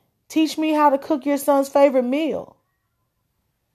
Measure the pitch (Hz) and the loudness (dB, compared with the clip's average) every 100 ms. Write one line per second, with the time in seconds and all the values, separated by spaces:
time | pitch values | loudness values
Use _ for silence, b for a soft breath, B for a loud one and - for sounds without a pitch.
0 | _ _ - 311 311 311 311 302 294 277 | _ _ -6 -2 -2 -2 -2 2 2 2
1 | - 302 285 277 285 277 277 285 285 262 | -2 -4 -2 -2 0 0 2 2 4 2
2 | 247 285 311 180 - _ _ _ _ _ | -2 -2 -4 -6 -10 _ _ _ _ _
3 | _ _ _ _ _ _ _ | _ _ _ _ _ _ _